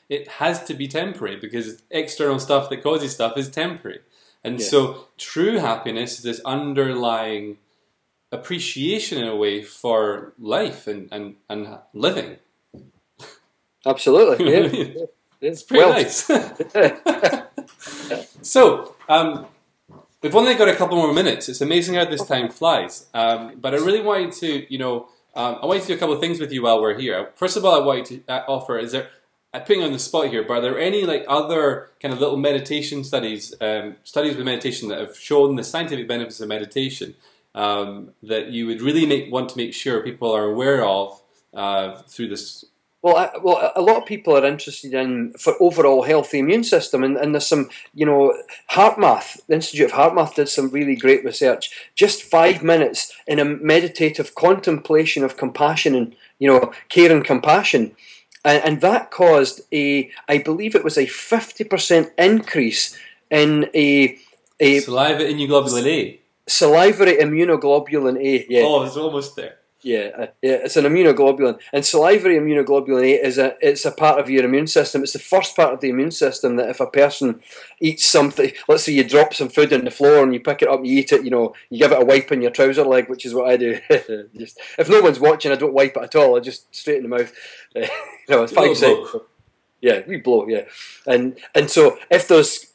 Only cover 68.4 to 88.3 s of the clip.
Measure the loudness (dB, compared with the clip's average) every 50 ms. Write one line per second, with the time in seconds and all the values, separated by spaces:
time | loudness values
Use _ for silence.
68.4 | -2 0 2 2 4 4 4 2 0 -2 -6 -6 -6 -6 -4 -6 -8 -8 -10 -14
69.4 | -14 -14 -16 _ _ _ _ _ -6 -4 -4 -4 -4 -6 -8 -10 -10 -12 -8 _
70.4 | -2 0 0 0 -2 -2 0 2 2 2 4 4 4 4 4 4 4 4 4 2
71.4 | 0 -2 -2 -4 -8 -6 -4 -2 -2 0 2 4 4 4 4 4 4 4 2 2
72.4 | 2 2 0 0 2 2 2 0 0 0 0 2 4 4 4 2 2 0 0 0
73.4 | 0 0 0 0 0 0 2 0 -2 -6 -2 2 2 2 4 2 0 0 2 2
74.4 | 2 2 2 0 0 0 2 2 2 2 0 -4 -4 -4 -6 -10 -4 0 0 0
75.4 | 0 0 0 2 2 2 2 -2 -4 -4 -2 -2 -2 -4 -2 0 -2 -2 0 0
76.4 | -2 -2 0 -2 -2 -4 -4 -4 -4 -2 2 4 4 4 2 0 -2 -4 -4 -4
77.4 | _ -20 -20 -20 -20 -20 -8 -4 -2 -2 -2 0 2 4 4 4 4 2 2 0
78.4 | -2 -2 -2 -4 0 2 2 2 2 2 2 2 2 4 6 6 6 4 2 -4
79.4 | -6 -2 2 2 2 4 4 0 0 -2 -2 2 4 6 8 8 6 4 2 -2
80.4 | -2 -4 -2 0 2 2 2 0 0 0 0 0 2 4 2 2 2 2 0 0
81.4 | 0 -2 -4 -10 -18 -8 -2 2 2 4 4 4 4 6 4 4 2 0 -2 -2
82.4 | -2 -2 0 2 2 2 2 2 2 2 2 2 0 -2 -4 -10 -10 -6 -4 -2
83.4 | 0 2 2 2 2 0 -4 -2 0 0 0 0 0 -4 -10 -10 -12 -14 -18 -18
84.4 | -18 -18 -18 -20 -20 -10 -4 -4 0 4 6 6 6 6 4 4 4 4 4 4
85.4 | 2 -2 -2 0 -2 0 2 2 2 2 0 -6 -6 -2 2 4 6 6 4 2
86.4 | 0 -4 -12 -16 _ _ -20 -10 -6 -4 -4 -4 -4 -4 -4 -4 -4 -4 -8 -20
87.4 | -20 -20 -20 -20 -20 _ -8 -6 -6 -6 -6 -8 -12 -14 -20 -14 _ 0